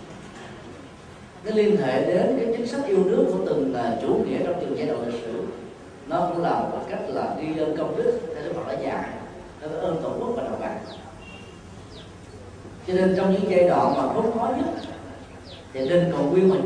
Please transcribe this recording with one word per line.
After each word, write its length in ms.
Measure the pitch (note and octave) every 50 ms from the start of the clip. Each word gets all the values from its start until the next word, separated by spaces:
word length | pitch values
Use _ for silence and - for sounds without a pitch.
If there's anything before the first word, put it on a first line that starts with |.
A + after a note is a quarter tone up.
| - - - - - - - - - - - - - - - - - - - - - - - - - - - - F3
nó 100 | G#3+ A3
liên 220 | G#3+ G#3 G3+ -
hệ 300 | - F3 D#3+ - - -
đến 320 | - F3+ F3+ - A#3+ C4 -
cái 140 | A3+ A3+ A#3
chính 100 | A#3+ A#3+
sách 180 | - C#4 C#4 -
yêu 180 | G3+ F#3+ F#3 -
nước 220 | F#3 A3+ C#4 - -
của 120 | F#3 F#3+ -
từng, 280 | E3 D3 D3 C3 B2+ B2+
à, 220 | B2 A#2 A2+ A2 -
chủ 60 | C3+ -
nghĩa 300 | - - - - C3+ - -
trong 160 | - - -
từng 180 | - - A#2+ -
giai 80 | -
đoạn 200 | - - A#2 A#2
lịch 160 | A#2+ A#2+ -
sử. 220 | A2+ A#2 - - - - - - - - - - - - - - -
Nó 240 | C3+ D#3+ F3 - -
cũng 100 | E3+ E3+
là 80 | E3 D#3
một 300 | D#3 C#3 C3+ - - - - -
cách 120 | - G3 - F#3+
là 280 | F#3+ - - - - -
ghi 220 | D#3 D#3 D#3 D#3+
ơn 140 | D3+ - D3
công 200 | - - C#3 -
đức 240 | - A#3+ A#3+ A#3+ - - - -
theo 100 | - -
Đức 80 | - E3+
Phật 140 | E3+ - -
đã 120 | - -
dạy, 280 | - - - - - - - - - - - - - - - -
nó 60 | D3+ D#3
có 60 | D#3 -
ơn 220 | - - E3 D#3+
Tổ 80 | - - - -
quốc 140 | A#3+ A#3 A#3+
và 60 | -
đồng 180 | - - - -
bào. 180 | - - - - - - - - - - - - - - - - - - - - - - - - - - - - - - - - - - - - - - - - - - - - -
Cho 80 | F3+ F#3
nên 200 | F#3 F#3+ F#3 F#3
trong 160 | F#3 F#3+ F#3+
những 180 | F#3+ G3 - -
giai 180 | F#3 F3+ F3 F3
đoạn 260 | - - - - -
mà 60 | - C3+ - -
khốn 240 | A3+ A3+ A3+ - A3
khó 140 | G#3 A#3+ C4+
nhất 100 | D4+ C#4+ E4+ D#4+ - - - - - - - - - - - - - - - - - - -
thì 160 | - C3 C3 C3+
đền 240 | F3 F3 E3+ E3
cầu 100 | D3+ D3
nguyên 280 | C#3+ D3 F3 F#3 F#3+ F#3+
và 60 | - - -